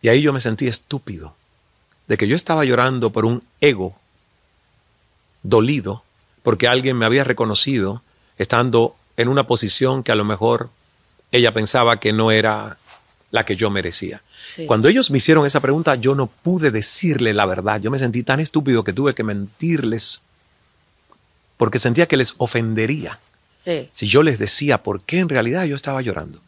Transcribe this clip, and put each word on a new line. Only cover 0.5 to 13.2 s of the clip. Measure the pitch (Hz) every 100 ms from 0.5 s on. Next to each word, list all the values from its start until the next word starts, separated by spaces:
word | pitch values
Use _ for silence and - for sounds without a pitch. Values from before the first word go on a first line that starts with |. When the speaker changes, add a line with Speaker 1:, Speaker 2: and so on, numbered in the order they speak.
| 110 127
Speaker 1:
estúpido, | 113 _ 139 - 90 76 _ _ _ _ _ _ _ _
de | 107
que | 104
yo | 151
estaba | - 160
llorando | 143 120 127 127 117
por | 110 110
un | 120 _ _
ego | 147 107 92 95 _ _ _ _ _ _ _ _ _ _ _ _ _ _
dolido, | - 110 113 147 92 104 _ _ _ _
porque | - 107 120
alguien | 127 131 123
me | 113
había | 127
reconocido | 131 117 113 101 - 131 95 110 _ _ _ _
estando | 120 120 123 117 117 - _ -
en | 117
una | 139 135
posición | 120 107 - 131 135
que | 120
a | 110
lo |
mejor | 104 101 113 117 120 _ _ _ _ _ _
ella | 123 120
pensaba | 110 107 131 117 113
que | 104
no | 110 110
era | 110 110 107 107 - _ - _ _